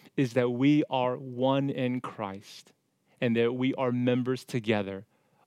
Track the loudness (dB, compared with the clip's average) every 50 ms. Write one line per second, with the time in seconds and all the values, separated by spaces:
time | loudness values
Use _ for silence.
0 | -20 -8 _ -2 -2 0 2 0 0 0 0 2 4 4 6 4 2 2 0 0
1 | 0 0 -2 -4 -8 -10 -4 0 2 2 2 2 0 0 -2 -2 -2 -2 -2 -4
2 | -6 -8 -8 -8 -8 -8 -8 -12 -14 -18 -20 -20 -20 -20 _ _ _ _ _ _
3 | _ _ _ _ 0 0 2 2 2 2 0 0 0 0 0 0 0 0 0 0
4 | 2 2 2 2 0 -2 -4 -4 -6 -6 -6 -4 0 0 0 0 0 -2 -6 -10
5 | -12 _ _ _ _ _ _ _ _